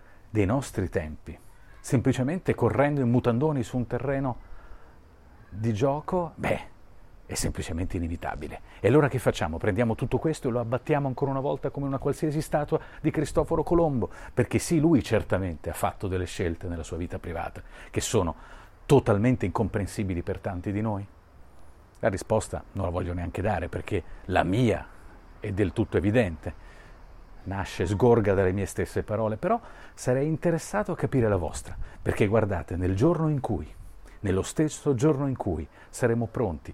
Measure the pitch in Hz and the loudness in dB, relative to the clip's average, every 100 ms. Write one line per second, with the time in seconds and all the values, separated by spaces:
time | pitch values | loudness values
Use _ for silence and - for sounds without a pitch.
0 | - - - 107 95 135 - - 92 98 | -20 -20 -4 2 2 2 -2 -4 -2 -2
1 | 80 76 - 80 - - - - - 127 | -4 -10 -14 -16 -18 -20 -20 -14 -2 2
2 | 131 127 131 180 - - 117 127 143 147 | 2 2 0 -2 0 2 2 4 2 4
3 | 120 123 123 117 156 143 113 127 117 120 | 4 4 4 2 2 0 -2 -4 -2 -4
4 | 131 139 135 113 - - - - - - | -2 -2 -2 -6 -10 -14 -14 -18 -18 -20
5 | - - - - - 92 110 104 139 143 | -20 -20 -20 -20 -14 -4 -2 0 0 0
6 | - 180 165 - - - - - - - | -2 -2 -4 -4 -2 -2 -6 -18 -20 -20
7 | - - - - 73 - - 82 90 92 | -20 -18 -8 -4 -4 -4 -4 -4 -2 -2
8 | 85 82 71 - 76 - - - 101 139 | -4 -4 -6 -6 -8 -12 -16 0 4 6
9 | 143 127 131 - 85 80 101 98 117 107 | 6 2 0 0 0 -2 0 2 2 0
10 | 135 131 160 151 135 117 113 123 - 147 | 0 0 0 -2 -2 -2 -2 -2 0 0
11 | 139 123 139 135 139 147 143 139 139 135 | 0 -2 -2 0 -2 -2 -4 -4 -4 -2
12 | 147 - 156 151 - 156 147 156 - - | -2 -2 -2 -2 0 -2 0 -2 -4 -4
13 | 156 - 147 - 151 160 - 170 165 131 | -2 0 0 0 2 0 2 4 4 2
14 | 98 - - - 117 107 - 170 156 147 | -2 -6 -4 0 2 2 2 4 6 6
15 | - 107 - 92 92 80 85 80 98 - | 4 2 2 0 0 -4 -6 -2 -2 -2
16 | 98 92 87 - 90 82 92 85 80 82 | -2 -2 -2 -2 -2 -2 -6 -6 -6 -6
17 | 87 - 90 82 - - - - - - | -6 -8 -8 -8 -8 -10 -16 -18 -8 -4
18 | - 113 87 - - - - - - 139 | 0 2 2 -2 -10 -20 -20 -6 4 6
19 | - 101 120 127 98 - 98 104 92 - | 6 4 4 2 0 0 -2 -2 -4 -4
20 | 95 87 85 95 - 90 104 101 110 101 | -4 -4 -4 -6 -6 -6 -4 -2 -2 -4
21 | 101 - - - - - - - - - | -8 -16 -20 -20 -20 -18 -20 -20 -20 -2
22 | 117 98 - 110 - 85 - 104 87 87 | 0 0 0 0 0 -8 -8 -4 -2 -2
23 | 90 87 85 - 92 87 87 95 - 101 | -2 -4 -4 -2 0 0 -2 -6 -4 -4
24 | - - - 92 78 101 120 82 - - | -4 -10 -2 2 2 4 4 2 -4 -16
25 | - - - - 107 95 98 - 107 98 | -20 -20 -20 -10 -4 0 0 0 0 2
26 | 92 117 101 80 90 - - - - - | 2 4 2 -2 -10 -12 -14 -20 -20 -20
27 | - - - - 113 98 92 - 92 98 | -20 -20 -18 -12 -8 -6 -4 -2 0 4
28 | 123 117 101 95 92 98 95 - 87 107 | 6 6 6 4 4 2 -2 -2 -4 -2
29 | - 107 110 110 180 226 - - - - | -2 -2 -2 -2 0 -2 -4 -18 -18 -6
30 | - 127 151 160 175 165 - 202 208 165 | 0 0 0 0 0 0 -2 -4 -2 -2
31 | 127 139 113 98 78 - - - - - | 0 2 4 2 0 -6 -10 -8 -10 -6
32 | - - 107 110 104 90 - 87 92 95 | -2 2 4 4 2 0 -4 -2 0 4
33 | 151 160 156 143 - 87 73 - - - | 4 4 2 0 -2 -4 -6 -14 -16 -18
34 | - - 98 92 - - 151 - 147 127 | -18 -6 0 0 0 0 0 0 0 4
35 | 151 135 139 127 104 80 117 - - - | 4 2 0 -2 -2 -4 -6 -14 -14 -2
36 | 120 117 113 127 110 78 - | 2 2 0 0 -2 -2 -10